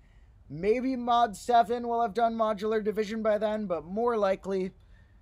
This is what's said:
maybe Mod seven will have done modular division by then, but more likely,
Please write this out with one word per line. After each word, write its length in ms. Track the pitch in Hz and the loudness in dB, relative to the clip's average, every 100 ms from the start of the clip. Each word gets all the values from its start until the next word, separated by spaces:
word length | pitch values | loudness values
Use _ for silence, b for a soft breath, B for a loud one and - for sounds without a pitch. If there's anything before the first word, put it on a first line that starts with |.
| b b b b - | b b b b -14
maybe 460 | 143 190 240 254 | -4 0 0 0
Mod 420 | 254 240 240 240 185 | -2 0 2 2 0
seven 520 | - 240 233 240 240 | 2 4 4 0 -2
will 120 | 233 | 0
have 140 | 233 | 0
done 220 | 190 233 226 | 2 0 2
modular 460 | 220 214 214 220 | 0 0 -2 0
division 400 | 208 202 208 226 | 0 -2 -2 -2
by 140 | 220 208 | 0 2
then, 300 | 214 214 208 | 0 -2 -2
but 180 | 165 | -4
more 320 | 151 202 240 226 | -4 -2 0 2
likely, 540 | 202 190 185 196 185 - b b b b | 2 0 -2 -4 -4 -8 b b b b